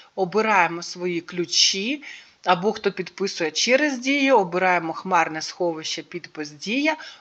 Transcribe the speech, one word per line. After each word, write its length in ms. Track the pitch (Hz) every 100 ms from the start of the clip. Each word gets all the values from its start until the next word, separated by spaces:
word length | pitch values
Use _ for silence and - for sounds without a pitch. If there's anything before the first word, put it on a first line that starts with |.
| - -
обираємо 680 | 180 208 220 196 165 170
свої 380 | - 180 180 170
ключі, 840 | - 180 170 - - 190 226 294 - - - _ 180
або 260 | 180 208
хто 200 | - 202
підписує 600 | 190 175 - 196 - 156
через 480 | - 233 262 302 247
Дію, 380 | 262 285 269 240
обираємо 560 | 175 180 185 175 165
хмарне 480 | - 185 175 165 156
сховище, 600 | - - 175 160 156 -
підпис 460 | 151 175 - 156 147
«Дія», 460 | 147 190 262 311 311 - -